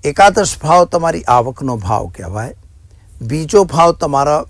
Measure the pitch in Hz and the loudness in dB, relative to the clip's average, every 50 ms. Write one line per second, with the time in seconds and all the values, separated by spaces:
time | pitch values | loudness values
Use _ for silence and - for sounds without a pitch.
0 | - 147 143 - 196 202 185 214 202 165 - - - 156 165 180 175 170 - 175 | -4 -6 2 4 4 4 6 2 -2 -2 -4 -6 -2 2 4 4 4 2 0 -2
1 | 165 165 165 170 - - 123 123 117 127 127 - 143 131 123 113 95 92 110 104 | -2 -2 -4 -4 0 2 2 2 2 -2 -6 -8 -8 -6 -6 -6 -4 -4 -4 -4
2 | 98 90 - - 98 85 92 104 110 - - _ _ - _ _ _ - _ _ | -4 -6 -12 -14 -14 -10 -10 -10 -10 -10 -14 _ _ -20 _ _ _ -20 _ _
3 | _ _ - - 123 113 135 156 160 151 - 208 196 170 - 165 165 170 170 - | _ _ -20 -14 -10 -6 -6 -6 -6 2 2 2 2 4 2 2 2 2 2 0
4 | - 156 143 139 139 147 151 151 - - | -4 -2 -2 0 0 0 0 -2 -4 -6